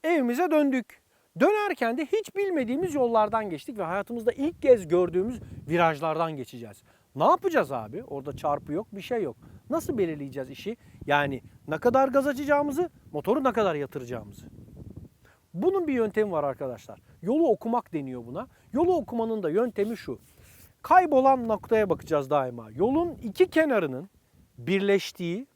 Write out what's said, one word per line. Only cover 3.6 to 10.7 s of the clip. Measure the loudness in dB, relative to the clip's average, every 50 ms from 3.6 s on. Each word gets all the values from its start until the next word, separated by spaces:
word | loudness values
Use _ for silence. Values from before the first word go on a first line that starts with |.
| -10 -12 -8 -6
ve |
hayatımızda | -6 -4 -4 -4 -6 -6 -8 -2 -2 -2
ilk | -2 0 -4 -4 -4 -2
kez | 6 6 6 6 6 2
gördüğümüz | 2 4 4 2 0 -2 -2 -2 -6 -8 -12 -14 -14 -14 -6 -2
virajlardan | 2 4 4 4 4 0 -2 -4 0 0 -2 -4 -4
geçeceğiz. | -8 -10 -12 -12 -16 -16 -16 -18 -20 _ _ _ _ _ _ _
Ne | 2 4
yapacağız | 4 4 4 2 0 2 2 0 0
abi? | -4 -6 -6 -8 -10 -12 -12
Orada | -10 -12 -10 -10 -10 -12
çarpı | -4 -2 -2 -2 -2 -4 -6
yok, | -6 -6 -6 _
bir | -12 -14
şey | -8 -6 -4 -4
yok. | -4 -6 -8 _ -20 -20 -20 -20 _ -6
Nasıl | -4 -4 -4 -4 -2 -2
belirleyeceğiz | -2 -2 -2 -6 -8 -10 -8 -10 -10 -10
işi? | -12 -12 -10 -10